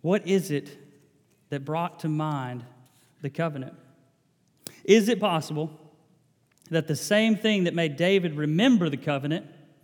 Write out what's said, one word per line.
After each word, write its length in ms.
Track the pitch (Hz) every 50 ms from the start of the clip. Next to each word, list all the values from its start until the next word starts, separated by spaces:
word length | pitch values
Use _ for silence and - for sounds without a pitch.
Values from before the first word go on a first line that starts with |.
What 220 | - 160 190 214 - 170
is 240 | 190 196 170 -
it 260 | 147 143 139 - - - - - _ _ _ _ _ _ _ _ _ _ _ _
that 140 | 147 139 139
brought 340 | 147 151 165 170 175 170 -
to 80 | - 160
mind 560 | 151 151 156 156 151 139 131 123 123 123 117 - - _ - _ _ _ _ _ _ _
the 80 | - 139
covenant? 440 | - - 165 165 147 135 131 - - - _ _ _ _ _ _ _ _ _ _ _ _ _ _ _ _ _ - - - _
Is 240 | - 196 226 202 214
it 100 | 240 190
possible 580 | 202 202 170 160 143 - 156 147 156 156 - - - - _ _ _ _ _ _ _ _ _ _ _ _ _ _ _ -
that 160 | 156 165 156
the 100 | - 151
same 380 | - - - 208 214 220 226 220
thing 280 | 185 - 220 214 196 180
that 100 | 170 -
made 220 | 170 165 160 139
David 400 | 135 165 180 196 196 175 175 151
remember 520 | 147 151 151 151 170 220 269 247 208 175 160
the 80 | 151
covenant 500 | - - 156 143 139 135 143 156 180 - - - - - _ _ _